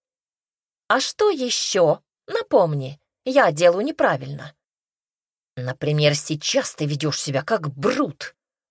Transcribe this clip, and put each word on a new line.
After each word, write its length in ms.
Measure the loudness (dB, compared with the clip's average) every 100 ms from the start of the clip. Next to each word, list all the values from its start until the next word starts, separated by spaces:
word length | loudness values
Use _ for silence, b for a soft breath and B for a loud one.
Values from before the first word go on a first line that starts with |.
| _ _ _ _ _ _ _ _ -2
«А 120 | 0
что 300 | 0 0 0
еще? 720 | 0 -2 -4 -2 2 2 2 _ _ -6
Напомни, 720 | -6 2 2 2 0 -6 -14 _ _
я 280 | -2 2 4
делаю 340 | 4 4 4 0
неправильно». 680 | 0 0 0 -6 -14 -16 -20 _ _ _ _ _ _ _ _ _ -10
«Например, 600 | -8 -4 -2 2 2 2
сейчас 600 | -2 -6 -2 -2 -2 -4
ты 100 | -4
ведешь 340 | -2 -4 -4
себя 240 | -4 -4
как 260 | -2 -2 -4
брут», 640 | -4 -2 -2 -4 -6 -16 -18 _ _ _